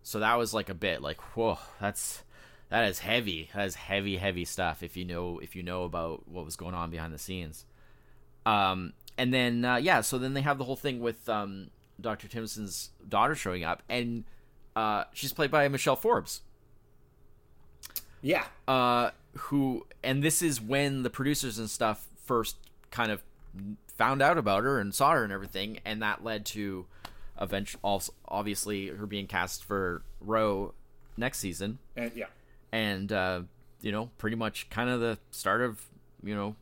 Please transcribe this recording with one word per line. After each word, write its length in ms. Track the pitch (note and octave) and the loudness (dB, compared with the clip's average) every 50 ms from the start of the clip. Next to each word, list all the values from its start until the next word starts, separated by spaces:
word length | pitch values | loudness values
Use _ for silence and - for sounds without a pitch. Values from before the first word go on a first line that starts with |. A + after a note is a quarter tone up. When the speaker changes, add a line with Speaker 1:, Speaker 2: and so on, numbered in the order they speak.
Speaker 1:
So 180 | _ - - G#2+ | _ -6 -4 2
that 140 | G#2+ A2 A#2+ | 4 4 4
was, 160 | A#2+ A#2 G#2 | 4 2 2
like, 160 | A2 A2 G2 - | 0 -2 -2 -2
a 60 | F#2+ | -4
bit 260 | D#2 G#2 F#2+ E2 B1+ | 0 0 0 0 0
like, 200 | C#2 D2 D#2+ - - - - | -2 -6 -8 -8 -12 -10 -2
"Whoa, 220 | A2+ A2+ A2 F2+ - - - - - | 0 2 2 0 0 -6 -16 -10 -2
that's, 420 | G#2 G2+ G#2 - - - - - - - - - - - - - - - | -2 -2 -2 -2 -6 -6 -8 -10 -14 -20 -20 -20 -20 -20 -20 -20 -8 0
that 160 | - A2+ A#2 G2+ | 2 2 4 2
is 100 | F#2 - | 0 -2
heavy. 500 | - G2 A2+ B2 A#2 G2+ F2 D#2+ D#2+ - - | -2 2 2 2 2 0 -4 -4 -6 -6 -4
That 120 | G2+ G2+ | -2 -2
is 80 | F#2+ F2 | -2 -4
heavy, 420 | - - - G2 G2+ G2 G2+ F#2+ F2+ | -8 -4 -2 0 0 0 0 -2 0
heavy 260 | G2 G2 F2+ F2+ E2+ | 0 0 0 0 -4
stuff." 380 | - - - F#2 E2+ D#2+ - | -4 -2 -2 0 -2 -2 -4
If 140 | F2+ E2+ - | -10 -10 -8
you 80 | F2+ F#2 | -8 -6
know, 340 | F2+ F2 E2+ F2 F2+ E2+ - | -6 -4 -4 -4 -4 -6 -8
if 160 | - - - | -10 -12 -10
you 60 | F#2 | -10
know 220 | F2+ F2 F2+ F#2 F2+ | -8 -4 -4 -4 -4
about 440 | F2 F2 E2+ E2 E2 D#2+ - - - | -2 -2 -4 -4 -4 -6 -8 -10 -12
what 160 | D#2+ F2+ D#2 | -12 -10 -8
was 120 | D#2 E2 | -10 -10
going 180 | - F2+ F2 F#2 | -8 -8 -6 -4
on 160 | F2 E2+ E2 | -4 -4 -4
behind 220 | E2 E2 D#2+ E2 D#2 | -4 -6 -8 -8 -8
the 40 | C#2+ | -10
scenes. 460 | - - F#2 F2+ E2+ D2+ D#2+ - - - - - - - - - - - - - - - - - - | -8 -8 -6 -6 -6 -8 -12 -14 -18 -20 -20 -20 -20 -20 -20 -20 -20 -20 -20 -20 -20 -20 -20 -2 2
Um, 480 | A2 A2 G#2 G2 F#2+ F#2 F#2 F2+ - - - - - - - | 4 6 6 6 6 4 2 -4 -6 -10 -14 -20 -12 -4 -2
and 140 | B2+ B2 C3 | 0 2 4
then, 300 | B2+ B2 A#2+ A#2+ A#2+ A#2+ | 4 4 4 2 2 2
uh, 120 | B2 B2 | 4 4
yeah, 240 | A#2+ C3+ F#3 F3 B2 | 4 6 6 6 6
so 160 | G#2+ - C3+ B2+ | 4 2 -2 -2
then 140 | B2+ C3 C3+ | -2 -2 -2
they 60 | C#3 | 0
have 140 | C#3 D3 C#3+ C3+ | 2 2 2 0
the 60 | C3 | 0
whole 120 | B2 C3+ | -4 -4
thing 240 | - - C#3+ B2+ A#2+ | -2 -2 -4 -4 0
with, 280 | A#2+ A#2 A2 - - - | -2 -2 -2 -2 -2 -2
um, 420 | A2 G#2+ G2+ G2 G2 G2 F#2 - - - _ _ - - | -2 0 -2 -4 -8 -10 -12 -14 -18 -20 _ _ -18 -6
Doctor 260 | - A#2 G#2+ - - G2 | -4 -4 -4 -4 -8 -8
Timson's 600 | - A#2+ A2+ G#2+ - A2 G#2+ G2 F2+ - - - - - - | -8 -6 -6 -6 -6 -8 -8 -6 -6 -8 -10 -10 -14 -20 -8
daughter 280 | G2+ G#2+ G#2 A#2 C#3 D#3 | 0 4 4 4 4 2
showing 300 | C#3+ - G2 F2+ F2+ E2 | 0 -2 -2 -2 -2 0
up, 180 | E2 F2 - - - | -2 -2 -4 -4 -4
and, 360 | A#2+ B2 A#2+ A#2+ A#2 A#2 A2 - - - - - _ - - - - | -2 -2 -2 -2 -4 -6 -8 -10 -14 -18 -20 -20 _ -20 -20 -6 -2
uh, 280 | A2 A2 G#2+ G#2+ G2+ - - | 0 0 2 2 0 -2 -4
she's 200 | - - - C3+ - | -6 -6 -6 -6 0
played 160 | - D#3 C3+ | 0 0 4
by 180 | D#3 D3+ C#3+ C#3 | 6 6 6 6
Michelle 280 | C#3 C3 - D3+ C3 | 4 2 4 4 2
Forbes. 440 | - - A3 A#3+ - E2+ - - - - - - _ - - - - - - - - - _ _ _ - - - - _ - - - - - - - - - - - - - - - | 4 4 4 4 4 2 -4 -10 -12 -12 -18 -20 _ -20 -20 -20 -20 -20 -20 -20 -20 -20 _ _ _ -20 -20 -20 -20 _ -20 -20 -20 -20 -20 -20 -18 -18 -10 -10 -10 -12 -12 -16 -4
Speaker 2:
Yeah. 240 | - C3+ F3+ D3 G#2 - - - - | 2 2 2 2 2 -4 -10 -8 0
Speaker 1:
Uh, 440 | - C3 C3 B2 B2 A#2+ A#2+ A#2+ - - - - - - | 2 4 6 6 6 6 6 4 2 0 -4 -20 -18 -12
who, 500 | - - - - C#3+ C3+ C3+ B2 - - - - - | -10 -4 0 2 4 4 4 2 -2 -4 -10 -16 -6
and 200 | - C3 C3 C#3 | 0 0 2 4
this 200 | C#3+ D#3 D#3 - | 4 4 4 4
is 180 | F3 D#3+ C#3 A#2 | 4 2 2 0
when 420 | G#2+ A2 C#3 C#3 C#3+ C#3+ C#3 C3+ | 0 0 2 4 4 2 2 0
the 80 | B2+ A#2+ | -2 -2
producers 480 | - - C3 C#3 D3 - - B2+ G#2+ A2+ | -2 0 0 2 2 2 0 -4 -4 -4
and 120 | A2+ G#2 | -6 -6
stuff 360 | - - A#2+ A2 G#2 - - - - - - | -2 2 2 2 2 0 -8 -18 -20 -18 -2
first 320 | - C3 A#2 A2 - - - - - - - - - | 2 2 2 2 0 -6 -10 -14 -20 -20 -20 -20 -10
kind 200 | - - A#2+ G#2+ | -2 0 0 0
of 100 | G#2 F#2+ - - - - - - - F#2 G2 G2+ G#2 - - - - | 0 -2 -6 -16 -20 -20 -20 -16 -14 -12 -10 -10 -10 -12 -14 -18 0
found 260 | - A2+ A#2+ C#3 C#3 | 2 2 4 6 6
out 160 | C3+ D3+ F3 E3 | 6 6 6 6
about 260 | A#2+ G#2 G2 G2 A2+ | 4 4 4 4 4
her 140 | C3+ C#3 A#2+ | 4 2 2
and 140 | G2+ G2+ G2+ | 0 0 2
saw 180 | - C3+ C#3+ | 6 6 6
her 120 | E3 C#3+ A2+ | 6 6 4
and 80 | G2+ | 0
everything, 460 | G2 G2 G2 F#2 - F#2+ G2 G#2+ A2 - - | -2 -6 -6 -6 -4 -4 -4 -4 -6 -8 -6
and 180 | G#2+ A2 A2 | -4 -4 0
that 220 | A2 G#2 G2+ - F#2+ | 0 0 0 0 -2
led 200 | A2+ A2 G#2 G#2 | -4 -4 -4 -4
to 400 | - - G#2+ G#2 G2+ F#2+ F#2 F2 - - - - - - - - - - - | -6 -4 -4 -4 -4 -4 -6 -8 -12 -16 -16 -16 -16 -12 -10 -10 -10 -6 -6
eventu-, 360 | - F2+ G2 G2 G2+ - - - | -4 -2 0 -2 -2 -4 -8 -4
also, 300 | - G2+ G2+ F#2+ - - - - - | 0 0 2 2 0 -6 -10 -14 -10
obviously 640 | - - G2+ G2+ G#2+ G2+ - - G#2 G#2 G2 G2 G2 | -6 -4 -2 -2 -2 -2 -2 -2 -2 -2 -4 -4 -6
her 180 | C#2+ G2 G#2+ | -6 -8 -8
being 200 | G2+ G#2 G2+ G2 | -6 -6 -6 -6
cast 380 | F#2+ G2+ F2+ F2 F#2+ - - - | -2 -2 -2 0 -2 -4 -10 -4
for 380 | - G#2 G2 F#2+ F2+ F2 D#2+ - - - - | -2 0 0 0 0 -2 -4 -8 -10 -12 -10
Ro 540 | - G2+ A2+ A2 A2 G#2+ G2+ G2 G#2 F2 - - - - - - - - - | -4 0 2 4 4 4 2 0 -2 -6 -8 -14 -20 -20 -20 -20 -20 -14 -6
next 220 | - A#2 C3+ - - | -4 -4 -2 -2 -2
season. 400 | - F#2+ E2+ E2 F#2+ G#2 A#2+ C3+ - - - | -4 -4 -4 -4 -4 -6 -6 -8 -12 -12 -8
Speaker 2:
And, 160 | B2 A#2+ A#2 - | -6 -6 -6 -6
yeah. 120 | A#2+ G2 - - - - - - - - - | -8 -10 -10 -10 -20 -20 -20 -20 -20 -12 -4
Speaker 1:
And, 400 | - A2+ A2 G#2 G2+ F#2+ G2 G2+ | -2 0 2 2 0 0 -2 0
uh, 300 | A2 G2 F#2 F#2 F#2 F2 F2+ F2+ - - - - - - | 2 2 2 2 0 -2 -4 -8 -14 -20 -20 -20 -20 -6
you 120 | - A2 | -4 -2
know, 180 | G2+ G#2+ A2+ B2 - - | -2 -2 -4 -6 -8 -4
pretty 180 | - G#2+ A#2 | -4 -2 -2
much 320 | A2+ A2+ G#2+ - - - - | 0 -2 -2 -4 -6 -12 -6
kind 200 | - G#2+ A#2+ B2 | -4 -2 0 0
of 100 | B2+ A#2+ | 2 2
the 180 | A#2 A#2 A2 - - - | 2 0 0 -2 -8 -14
start 320 | - - - F#2+ G2 A#2 | -12 -2 2 4 4 4
of, 180 | B2 B2 A2 - - - - - - - - - | 4 0 -2 -8 -14 -18 -20 -20 -20 -20 -20 -12
you 120 | - G2 G#2 | -8 -6 -4
know 220 | G#2 G2+ G#2 G#2+ - | -4 -4 -4 -6 -10